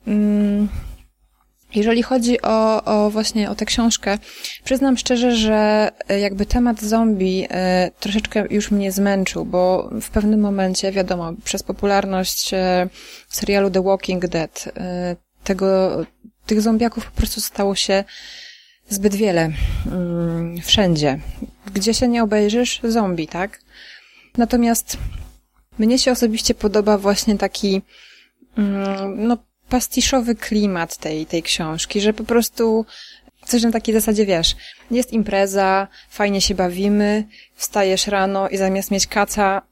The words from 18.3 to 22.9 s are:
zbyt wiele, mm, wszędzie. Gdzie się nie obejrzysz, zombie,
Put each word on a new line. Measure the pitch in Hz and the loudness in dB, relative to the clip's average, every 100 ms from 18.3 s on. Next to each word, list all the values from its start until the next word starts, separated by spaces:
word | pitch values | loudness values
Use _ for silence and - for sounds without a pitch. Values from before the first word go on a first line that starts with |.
| - - - _ _ _ | -20 -20 -20 _ _ _
zbyt | 196 202 | 0 0
wiele, | 196 214 170 160 151 - - - | 2 2 2 0 0 -2 -2 -4
mm, | 185 175 170 170 165 170 170 | -4 -2 -2 -2 -2 -4 -6
wszędzie. | - - 190 156 147 139 - - - _ 202 | 0 2 4 4 2 0 -8 -10 -14 _ -8
Gdzie | 196 202 | -2 0
się | 226 247 | 0 2
nie | 240 | 2
obejrzysz, | 220 214 208 226 247 - | 2 2 2 2 0 -2
zombie, | 233 | 0